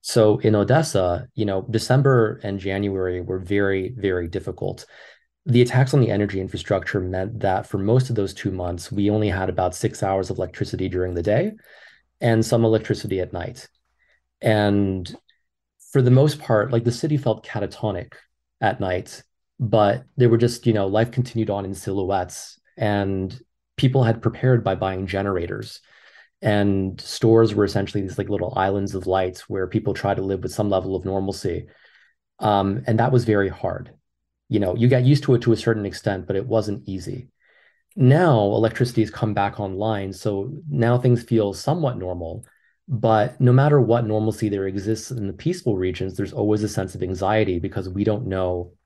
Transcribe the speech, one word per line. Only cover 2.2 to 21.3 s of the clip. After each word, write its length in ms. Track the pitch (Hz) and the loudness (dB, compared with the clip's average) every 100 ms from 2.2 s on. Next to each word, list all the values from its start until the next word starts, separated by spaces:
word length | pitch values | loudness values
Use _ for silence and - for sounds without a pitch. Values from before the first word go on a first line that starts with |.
| 110 - | 2 -2
and 180 | 101 98 | -6 -6
January 640 | 95 95 101 98 92 90 | -4 -2 -2 -2 -4 -4
were 160 | 87 92 | -6 -8
very, 560 | 92 101 101 95 92 123 | -2 0 2 0 -4 -4
very 320 | 98 90 85 | -2 -2 -4
difficult. 560 | 95 95 - 95 - - - - _ _ _ - | -6 -8 -6 -8 -8 -14 -20 -20 _ _ _ 2
The 160 | 120 | 4
attacks 320 | 123 127 131 | 4 4 4
on 80 | 147 | 4
the 80 | 110 | 4
energy 320 | 104 101 98 | 2 0 -2
infrastructure 580 | 92 92 - 98 - 101 | -6 -8 -2 -2 0 -4
meant 400 | 92 92 98 113 | -2 -4 -6 -2
that 260 | 98 95 - | 0 -2 -2
for 120 | 98 | -4
most 320 | 98 127 127 | 2 2 2
of 60 | 113 | -2
those 180 | 98 | -2
two 160 | - 101 | -4 -6
months, 420 | 92 90 87 - | -4 -6 -8 -6
we 160 | 98 101 | -2 2
only 220 | 107 107 | 2 0
had 180 | 92 92 | 0 -2
about 260 | 92 90 | -2 -2
six 280 | - 107 - | -2 -6 -4
hours 260 | 98 98 95 | -2 -2 -2
of 80 | 92 | -6
electricity 540 | 92 - 98 92 95 | -8 -6 -8 -4 -4
during 240 | 90 90 | -2 -4
the 80 | 87 | -2
day 300 | 87 113 202 220 _ - - _ _ _ | 0 0 0 -6 _ -20 -20 _ _ _
and 240 | 120 113 | 2 2
some 220 | 113 117 113 | 2 2 4
electricity 540 | 110 - 104 104 95 | 2 0 -4 -2 -4
at 120 | 90 | -4
night. 340 | 90 87 - - _ _ _ _ _ _ _ | -6 -10 -12 -20 _ _ _ _ _ _ _
And 680 | 117 107 104 101 98 95 90 - _ _ _ _ _ _ - | 2 4 4 2 2 -2 -8 -16 _ _ _ _ _ _ 0
for 120 | 139 | 2
the 80 | 123 | 6
most 280 | 127 151 151 | 6 6 0
part, 320 | - 110 104 | 0 2 2
like, 140 | 117 | 0
the 80 | 120 | 0
city 240 | 117 156 147 | -2 -2 0
felt 300 | 123 110 - | 0 -2 -4
catatonic 680 | 107 98 - 107 92 - - _ _ _ _ | -6 -6 -4 -6 -6 -10 -18 _ _ _ _
at 200 | 107 - | -2 0
night, 420 | 98 90 - - _ _ _ _ | -2 -4 -6 -18 _ _ _ _
but 460 | 113 107 104 131 - - | 0 4 4 2 -6 2
they 80 | 123 | 4
were 100 | 117 | 6
just, 300 | 120 - 120 | 2 0 0
you 80 | |
know, 120 | 107 98 | 2 2
life 240 | 104 117 | 0 0
continued 380 | 127 123 | -2 -2